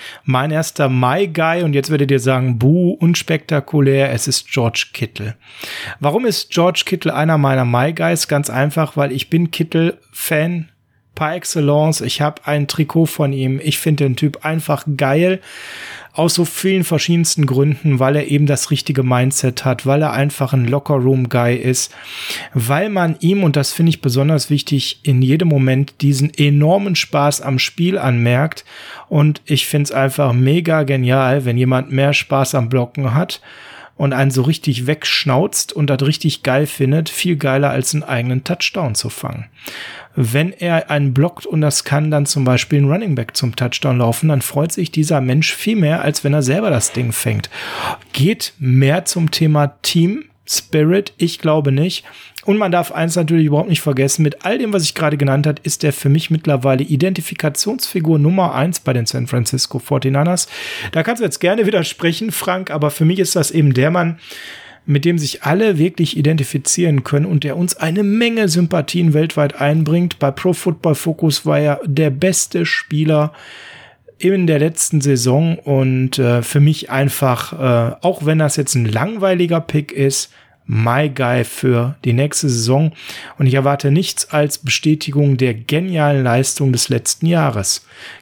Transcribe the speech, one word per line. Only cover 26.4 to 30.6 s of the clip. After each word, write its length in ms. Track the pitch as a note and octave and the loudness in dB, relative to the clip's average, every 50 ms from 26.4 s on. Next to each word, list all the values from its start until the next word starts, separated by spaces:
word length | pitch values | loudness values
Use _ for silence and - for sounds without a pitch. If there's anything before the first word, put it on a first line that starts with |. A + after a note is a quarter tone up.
| D3 C#3+ C#3+ D3 D3 D3+ F3 G3+ G3+ G3+ F3+ | 2 4 4 4 4 4 2 2 2 0 -2
Spaß 440 | - - - - D3+ C#3+ D3 C#3+ - - | -2 -4 -2 -2 0 2 2 0 -2 -4
am 180 | C3 C3+ B2+ | -2 -2 -2
Spiel 380 | - - - - E3+ F3 F#3+ G3 | -2 -4 -4 -2 -2 0 0 0
anmerkt. 640 | C3 C3 B2 A#2+ A#2 A#2+ B2 B2 D3 D#3+ - - - - - - - - - - - _ | 0 0 2 2 2 2 2 2 0 -2 -4 -8 -16 -20 -20 -20 -20 -18 -18 -20 -10 _
Und 340 | - D3+ C#3+ D3+ D3+ - _ | 2 2 4 4 2 0 _
ich 240 | - D#3 C#3 - - | -2 -2 -2 -2 0
find's 240 | - D3 D3 C#3+ - | 0 0 0 0 0
einfach 400 | - C3+ C3+ C3 - D3 C3+ A#2+ | 0 0 0 0 0 0 2 4
mega 500 | B2 B2+ C3 D3 F3 | 4 4 4 4 2